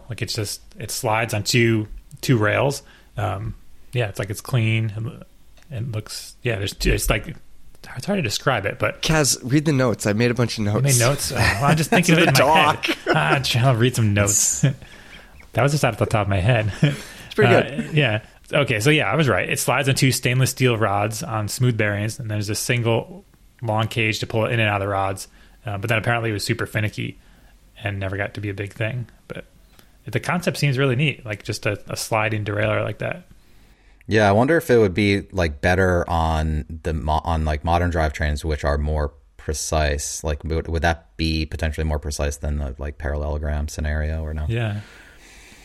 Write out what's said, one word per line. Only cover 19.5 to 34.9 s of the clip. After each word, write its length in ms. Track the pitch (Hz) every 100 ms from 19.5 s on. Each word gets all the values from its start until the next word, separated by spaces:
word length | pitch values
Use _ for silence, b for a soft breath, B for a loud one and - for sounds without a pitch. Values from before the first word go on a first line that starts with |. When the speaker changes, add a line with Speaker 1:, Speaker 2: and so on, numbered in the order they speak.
| 120
Speaker 1:
slides 300 | - 127 139
on 80 | 131
two 160 | 135
stainless 380 | 117 127 127 120
steel 260 | - 127 110
rods 460 | 107 101 107 110
on 240 | 160 110 104
smooth 300 | - 127 110
bearings, 420 | 107 101 107 -
and 100 | 110
there's 200 | 107 104
a 60 | 104
single 680 | - 120 113 117 - 185 - _ - -
long 260 | 117 107 110
cage 320 | - 110 104
to 80 | -
pull 180 | 113 110
it 60 |
in 80 | 117
and 80 | 107
out 120 | 101
of 40 | 101
the 40 |
rods. 380 | 98 98 98 - b b b 110
Uh, 120 | 101
but 100 | 107
then 80 | 110
apparently 320 | 110 120 113
it 40 |
was 100 | 104
super 220 | - 110 104
finicky 520 | 110 107 - 117 - b b b b _ -
and 180 | 107 98
never 160 | 95 98
got 160 | 101
to 80 | -
be 80 | 101
a 40 |
big 200 | 98 101
thing. 340 | - 110 123 113 - -
But 160 | - - _ _ b b b -
the 140 | 120
concept 380 | - 175 170 -
seems 200 | 143 127
really 200 | 139 120
neat, 280 | 156 - 110
like, 180 | 107
just 220 | - 104 113
a, 140 | 104 -
a 60 | -
slide-in 480 | - 110 110 107
derailleur 400 | 104 104 107 107
like 140 | 110 107
that. 260 | 117 175 - b b b b b b b -
Speaker 3:
Yeah, 200 | 107 101
I 60 |
wonder 240 | 101 135 127
if 120 | -
it 80 | 120
would 140 | 104